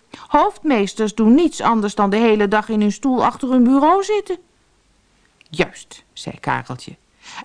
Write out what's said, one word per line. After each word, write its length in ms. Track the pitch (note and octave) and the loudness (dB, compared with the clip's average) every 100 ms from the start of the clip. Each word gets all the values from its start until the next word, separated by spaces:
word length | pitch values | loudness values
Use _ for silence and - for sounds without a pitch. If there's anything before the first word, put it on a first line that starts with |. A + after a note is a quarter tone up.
| _ - - | _ -20 -2
"Hoofdmeesters 880 | D4 G4 - D#4 A#3+ G3 - G#3+ F#3+ | 2 2 -2 -2 0 -2 -2 -6 0
doen 200 | A3 C4 | 4 4
niets 260 | F4 - | 2 -2
anders 340 | - A3+ G#3 - | -2 0 -2 -2
dan 140 | G3+ | 0
de 80 | G#3 | 2
hele 300 | A3+ G#3+ G#3 | 2 2 2
dag 220 | G#3+ G#3 | 0 -2
in 120 | A3 | -2
hun 100 | G#3 | 0
stoel 340 | - C4+ B3+ - | -2 -2 0 0
achter 240 | - B3 | -2 -2
hun 140 | B3+ | 2
bureau 400 | A#3+ C4+ D4+ F#4+ | 4 4 4 2
zitten." 340 | G4 G#4 G4 F4+ _ _ _ _ _ _ _ _ _ _ - | 0 -4 -4 -10 _ _ _ _ _ _ _ _ _ _ -16
"Juist," 540 | D#3 - - - - _ | -6 -6 -6 -20 -20 _
zei 260 | - - - | -16 -16 -10
Kareltje. 560 | - B2+ B2 B2+ - - _ _ - - | -6 -6 -6 -14 -16 -20 _ _ -20 -14